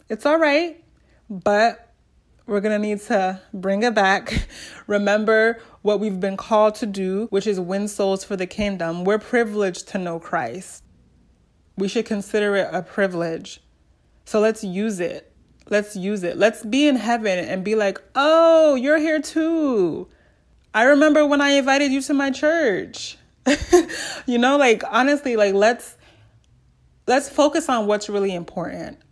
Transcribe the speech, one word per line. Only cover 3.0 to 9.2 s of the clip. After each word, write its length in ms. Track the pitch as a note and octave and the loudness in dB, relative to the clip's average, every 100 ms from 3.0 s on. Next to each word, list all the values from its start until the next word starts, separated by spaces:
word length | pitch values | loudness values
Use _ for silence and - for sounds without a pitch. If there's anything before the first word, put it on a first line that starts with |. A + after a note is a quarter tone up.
to 380 | - G#3+ F#3 F#3+ - | -2 0 0 -4 -12
bring 300 | F#3+ F#3+ G3 | -8 -4 0
it 120 | A#3+ G#3+ | 0 2
back. 520 | F#3+ G3 A#3 - - - - | 2 2 -2 -4 -4 -10 -20
<laughs> 200 | - - | -14 -2
Remember 720 | G#3 G3+ G#3 G#3+ A3 A3 A3+ - - | 0 2 2 2 2 2 0 -10 -6
what 180 | G3+ G3+ | -2 0
we've 200 | G#3+ F#3 | -2 -4
been 180 | G3 G3 | -4 -6
called 380 | - A3 G#3+ G#3+ | 0 2 4 0
to 100 | A3 | -6
do, 420 | G3 F#3+ F#3+ A#3 | -4 -4 -4 -4
which 180 | G3 G#3 | -2 -2
is 120 | F#3 | -4
win 280 | F3 G3 G#3 | -4 -4 -4
souls 360 | - G3 G3 | -2 -2 -2
for 120 | - G3 | -4 -6
the 120 | F3+ | -6
kingdom. 560 | - G#3 F#3+ E3 F3 | -6 -6 -4 -6 -4
We're 160 | F3+ | -2
privileged 680 | G#3+ | -2